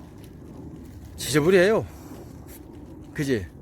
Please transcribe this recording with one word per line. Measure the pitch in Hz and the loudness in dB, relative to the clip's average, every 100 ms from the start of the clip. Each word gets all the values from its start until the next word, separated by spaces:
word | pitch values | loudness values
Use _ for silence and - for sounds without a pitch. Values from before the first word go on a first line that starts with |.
| - - - - - - - - - - - - | -16 -16 -16 -16 -16 -14 -14 -14 -14 -14 -14 -8
지저분해요. | - 147 147 190 180 214 117 - - - - - - - - - - - - | 2 4 8 8 8 6 2 -6 -14 -14 -14 -14 -14 -16 -16 -16 -16 -16 -10
그지? | - 139 120 90 - | -2 2 2 0 -10